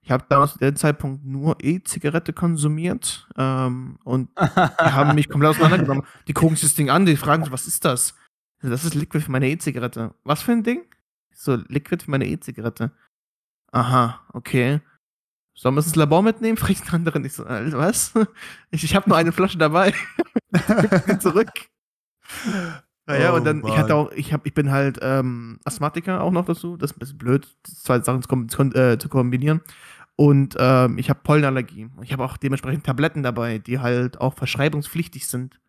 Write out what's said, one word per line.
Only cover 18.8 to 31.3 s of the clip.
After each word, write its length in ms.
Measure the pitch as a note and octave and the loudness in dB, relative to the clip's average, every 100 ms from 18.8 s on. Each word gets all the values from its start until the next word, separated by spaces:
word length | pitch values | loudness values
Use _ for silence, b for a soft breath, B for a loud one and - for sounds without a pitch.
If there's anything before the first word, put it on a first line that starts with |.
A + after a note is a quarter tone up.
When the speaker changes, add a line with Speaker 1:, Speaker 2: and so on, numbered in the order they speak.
Speaker 1:
ich 140 | D#3 G3 | 0 0
hab 100 | F#3+ | 4
nur 100 | E3+ | 4
eine 140 | E3 | 4
Flasche 280 | E3 F#3+ F3 | 2 -2 2
dabei." 360 | D#3 D#3+ G3 - - - - - _ | 2 4 2 0 -10 -6 -4 -4 _
<laughs> 680 | F#3 - A3 G#3 F#3 - F#3+ | -2 2 2 4 2 2 0
Zurück. 300 | F#3 E3+ A3+ - - _ _ _ _ _ B B A3+ G3+ F3 D3+ _ _ - | 2 2 0 -4 -16 _ _ _ _ _ B B -6 -4 -6 -12 _ _ -6
Naja, 260 | C#3+ E3 | 0 2
Speaker 2:
Oh 40 | F3 | 2
Speaker 1:
und 80 | |
dann, 220 | B2 D3+ A2 | 0 -2 0
ich 100 | A2 | 0
hatte 180 | - | 2
Speaker 2:
Mann. 120 | D3+ D3+ | 2 0
Speaker 1:
auch, 60 | |
ich 200 | - D3 | -6 -4
hab, 140 | D3 - | -4 -4
ich 80 | |
bin 160 | D3+ C#3+ | -2 0
halt, 280 | C#3 C#3 B2+ | 0 0 -2
ähm, 560 | C3 C3+ B2+ A#2+ A#2 A2 | -2 0 -2 -6 -12 -12
Asthmatiker 580 | - - D3 E3+ E3+ F#3 | -12 -6 -6 -4 -6 -2
auch 80 | F3 | 0
noch 140 | F3+ | 0
dazu. 320 | F3+ E3+ F3 F3 | 0 -4 -6 -8
Das 160 | C#3+ | -8
ist 40 | - | -8
ein 40 | |
bisschen 180 | B2+ C#3+ | -16 -10
blöd, 300 | A#2+ C3+ - _ - | 0 0 0 _ -20
die 80 | |
zwei 260 | - - B2 | -18 0 0
Sachen 220 | A#2+ B2+ | 2 -2
zu 60 | - | -2
kom-, 200 | B2+ A2+ | -4 -4
zu 80 | - | 0
kon-, 140 | C#3 | 0
äh, 220 | B2 B2+ A2+ | 4 4 2
zu 100 | - | 0
kombinieren. 520 | C3+ B2 B2+ C#3+ D#3 - B B B B | 0 0 0 0 0 -2 B B B B
Und, 400 | - D3 C#3 C#3 - | 4 6 6 2 0
ähm, 400 | B2+ C3 B2+ - | 4 4 4 0
ich 120 | C3+ | -2
hab 140 | C#3+ | -2
Pollenallergie. 640 | - | 2